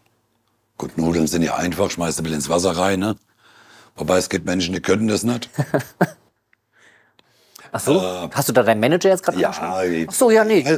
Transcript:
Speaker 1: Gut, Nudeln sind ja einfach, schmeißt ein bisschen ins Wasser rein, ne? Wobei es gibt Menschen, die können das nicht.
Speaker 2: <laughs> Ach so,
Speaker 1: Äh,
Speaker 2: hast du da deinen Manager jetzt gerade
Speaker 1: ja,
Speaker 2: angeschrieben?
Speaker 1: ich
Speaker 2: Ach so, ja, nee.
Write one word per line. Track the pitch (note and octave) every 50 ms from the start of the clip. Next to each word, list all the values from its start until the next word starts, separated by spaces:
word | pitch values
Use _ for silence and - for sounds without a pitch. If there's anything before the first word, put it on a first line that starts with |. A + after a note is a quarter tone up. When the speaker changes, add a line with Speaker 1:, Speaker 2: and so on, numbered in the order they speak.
| _ _ _ _ _ _ _ _ _ _ _ _ _ _ _
Speaker 1:
Gut, | - - - -
Nudeln | E2 D#2+ E2 E2+ E2+ D#2
sind | D2+ D#2+ E2+
ja | E2 D2 -
einfach, | - E2+ F2+ E2+ - G2+ E2+
schmeißt | - E2+ E2+ E2 D2+ -
ein | D#2+
bisschen | D#2+ D#2
ins | D2+ C#2+ -
Wasser | E2 F2 F2 F#2 E2+
rein, | E2+ F#2 G2 G2 F#2
ne? | F#2+ A2 G#2 - _ _ _ _ _ _ _ _ _ _ - - - _ _
Wobei | - D#2 D2+ F#2
es | F#2 F#2 -
gibt | - F#2+ D#2
Menschen, | - F2+ F#2 F2 E2+ F#2
die | E2+
können | - - F#2+ G#2 A2+
das | A2 G#2 G2 G#2+
nicht. | A#2 B2 A#2 - - -
Speaker 2:
<laughs> | - C3+ - - C#3+ - - - - E3+ - - _ _ _ _ _ _ _ _ _ _ _ _ _ _ _ _ _ _ _ _ _ _ _ _ _ _ _ - - - -
Ach | - A#2
so, | - - - F#3+
Speaker 1:
Äh, | F#3 F#3 F#3 F3+ F3 D#3 -
Speaker 2:
hast | - C#3+
du | - A#2
da | B2+ A2
deinen | G#2+ A2+ G#2+
Manager | A2 C3+ E3 F3+ - F#3+
jetzt | F#3 F3 -
gerade | - F3 -
Speaker 1:
ja, | E3 -
Speaker 2:
angeschrieben? | - - - - F#3 F#3+ - - E2+ E2 E2
Speaker 1:
ich | -
Speaker 2:
Ach | -
so, | - C4 A#3
ja, | A3 A3 G#3+
nee. | A3 A3 F3 B2+ C#3+ D#3+